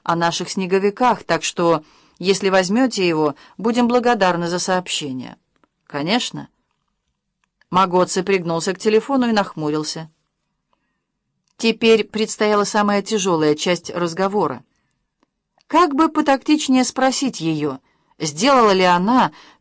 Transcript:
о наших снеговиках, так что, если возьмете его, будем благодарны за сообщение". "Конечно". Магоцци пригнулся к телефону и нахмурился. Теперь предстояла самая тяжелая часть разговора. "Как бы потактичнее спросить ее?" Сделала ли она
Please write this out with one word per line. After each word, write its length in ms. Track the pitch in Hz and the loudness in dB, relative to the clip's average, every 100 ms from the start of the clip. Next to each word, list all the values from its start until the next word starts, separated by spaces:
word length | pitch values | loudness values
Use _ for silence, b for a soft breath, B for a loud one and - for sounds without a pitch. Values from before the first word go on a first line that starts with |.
о 120 | - 170 | -4 -2
наших 320 | 170 165 180 | 0 -2 -6
снеговиках, 760 | - 185 190 202 196 254 202 | -6 -2 0 0 0 0 0
так 220 | - 160 | -2 -4
что, 400 | - - 170 160 b b b - | -4 -2 0 0 b b b -6
если 300 | 180 190 196 | -2 0 2
возьмете 580 | 190 180 220 262 196 180 | 2 2 2 0 0 0
его, 280 | 156 151 135 B - | 0 0 -2 B -6
будем 300 | 208 240 240 | -2 0 2
благодарны 600 | 247 240 226 185 170 170 | 2 2 2 2 0 -2
за 100 | 175 | -4
сообщение". 800 | - 185 180 - 147 127 120 - _ _ _ _ _ | -2 -2 -2 -6 -6 -10 -12 -18 _ _ _ _ _
"Конечно". 540 | 147 156 240 - 147 139 _ _ _ _ _ _ _ _ _ _ _ _ | -6 -2 -2 -4 -10 -16 _ _ _ _ _ _ _ _ _ _ _ _
Магоцци 540 | 180 190 180 180 196 | 0 2 2 0 0
пригнулся 500 | 185 196 170 165 190 | 0 -2 -2 -4 -4
к 40 | 185 | -4
телефону 500 | 220 214 220 269 240 | 2 2 2 0 2
и 40 | |
нахмурился. 800 | 214 190 - 151 151 151 165 160 _ _ _ _ _ _ _ _ _ _ _ _ _ _ - | 0 -2 -4 -4 -4 -4 -10 -14 _ _ _ _ _ _ _ _ _ _ _ _ _ _ -4
Теперь 460 | 226 226 226 220 | -2 2 4 4
предстояла 640 | 208 214 220 - 214 208 | 2 -4 -4 -2 0 0
самая 360 | 202 214 208 202 | 0 0 0 0
тяжелая 540 | - 220 185 165 156 | -2 -2 0 2 2
часть 360 | 151 185 175 - | 0 0 -2 -4
разговора. 760 | - 175 165 190 208 156 123 - _ _ _ _ _ _ _ _ _ - | -6 -6 -2 -2 0 -2 -4 -16 _ _ _ _ _ _ _ _ _ -2
"Как 260 | 311 339 | 2 2
бы 140 | 277 320 | 2 0
потактичнее 720 | 311 302 269 - 302 - 262 | 0 0 0 2 0 2 2
спросить 580 | 247 - 262 240 262 - | 0 0 0 0 -4 -4
ее?" 380 | 160 156 147 131 _ _ _ - | -4 -2 -4 -6 _ _ _ -10
Сделала 540 | 156 147 254 262 220 | -8 -2 2 4 4
ли 100 | 190 | 4
она 480 | 185 175 190 254 175 B B B | 4 2 2 2 0 B B B